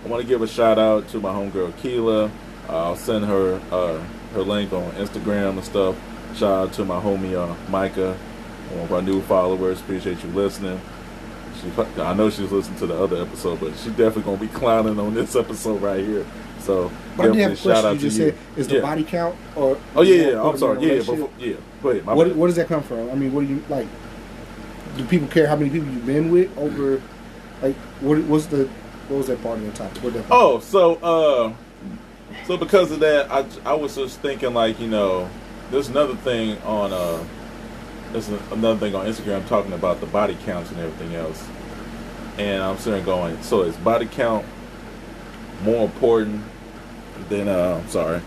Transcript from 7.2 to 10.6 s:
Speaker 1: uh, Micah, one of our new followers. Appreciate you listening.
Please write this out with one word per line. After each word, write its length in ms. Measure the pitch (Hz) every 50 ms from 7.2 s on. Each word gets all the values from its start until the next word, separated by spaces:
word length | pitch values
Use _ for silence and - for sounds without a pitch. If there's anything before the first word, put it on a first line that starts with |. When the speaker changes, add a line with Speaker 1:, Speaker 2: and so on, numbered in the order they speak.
| 95 92 92
Speaker 1:
uh, 180 | 90 87 85 85 85 - -
Micah, 440 | 98 95 95 92 85 95 92 92 92 92 - - - - - - - - - -
one 120 | - 85 85
of 80 | 82
our 100 | 90 90
new 180 | 92 95 95 95
followers. 580 | 92 - 98 92 90 92 92 92 92 92 92 90
Appreciate 420 | - - 98 90 92 98 87 87
you 80 | - 85
listening. 500 | 87 98 101 98 - -